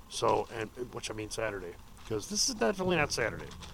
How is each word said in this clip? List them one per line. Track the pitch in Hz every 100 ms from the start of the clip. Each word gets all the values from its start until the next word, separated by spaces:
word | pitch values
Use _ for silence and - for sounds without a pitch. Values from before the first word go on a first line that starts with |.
| -
So, | - 113 107 101 113
and, | 107 - 120
which | 117 -
I |
mean | 110 104
Saturday, | - 110 101 87 - - - -
'cause | 107 98
this | 208 -
is |
definitely | 214 226 196 185 170
not | 147
Saturday. | - 107 82 73 - -